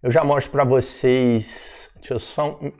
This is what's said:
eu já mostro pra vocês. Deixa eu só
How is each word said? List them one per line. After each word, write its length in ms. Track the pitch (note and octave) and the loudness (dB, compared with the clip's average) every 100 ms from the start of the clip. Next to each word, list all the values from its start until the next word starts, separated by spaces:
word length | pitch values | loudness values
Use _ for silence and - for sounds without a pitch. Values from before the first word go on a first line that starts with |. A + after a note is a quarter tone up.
eu 80 | B2+ | 2
já 140 | B2 | 2
mostro 260 | D3 C#3+ - | 2 0 0
pra 140 | C#3+ | 0
vocês. 1300 | C3+ C3 B2 - C3 B2+ B2 A#2 A2 - - - - - | 4 4 2 -2 2 4 4 2 -2 -14 -18 -18 -20 -20
Deixa 180 | - | -8
eu 40 | B2 | -8
só 400 | - - D3+ - C#3+ - | -6 -4 -4 -4 -12 -8